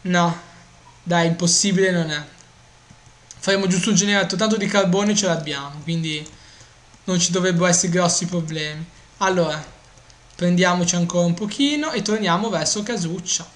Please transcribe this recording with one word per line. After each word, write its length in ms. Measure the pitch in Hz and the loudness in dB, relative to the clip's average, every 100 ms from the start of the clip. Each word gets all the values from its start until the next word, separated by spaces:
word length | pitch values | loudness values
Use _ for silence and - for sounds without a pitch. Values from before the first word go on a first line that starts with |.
No, 360 | 185 175 170 165 - - - - - - | 0 2 2 -2 -10 -20 -20 -20 -20 -16
dai, 240 | - 170 170 | 0 2 2
impossibile 640 | 170 175 - 202 185 190 | 2 2 2 2 2 2
non 180 | 175 156 | 2 -2
è. 100 | 151 151 - - - - - - - - - - - | -6 -10 -20 -20 -20 -20 -20 -20 -20 -20 -20 -20 -8
Faremo 280 | - 196 190 | 0 0 2
giusto 220 | 180 220 | 0 2
un 40 | 185 | 2
generatore, 400 | 202 202 185 185 | 4 2 0 0
tanto 220 | 220 214 | 0 0
di 80 | 196 | 0
carbone 480 | 208 190 190 208 208 | 2 2 2 2 0
ce 120 | 190 | 0
l'abbiamo, 520 | 165 151 143 143 151 | -2 -4 -8 -8 -12
quindi 440 | 151 165 160 151 156 - - - - - - - - | -6 -4 -4 -6 -8 -20 -20 -20 -20 -20 -20 -14 -4
non 120 | 185 | 0
ci 120 | 175 | 0
dovrebbero 360 | 180 185 170 180 | 2 2 2 2
essere 240 | 170 180 | 2 2
grossi 320 | 180 175 - 170 | 0 2 0 -2
problemi. 600 | 175 160 156 151 151 165 - - - | -4 -4 -6 -6 -8 -14 -18 -20 -2
Allora, 440 | 196 185 160 151 147 - - - - - - - | 0 2 0 -2 -8 -20 -20 -20 -20 -20 -20 -2
prendiamoci 600 | 175 175 180 180 175 175 | 0 4 4 2 0 0
ancora 300 | 175 175 175 | 0 2 2
un 80 | |
pochino 580 | 170 208 - 285 294 311 | 0 -4 0 0 2 -2
e 100 | 247 | -4
torniamo 480 | 202 214 190 175 220 | -2 0 0 0 0
verso 340 | 175 151 208 | -2 -2 -2
casuccia. 640 | 208 226 165 185 - - - | -4 -4 -4 -6 -4 -6 -6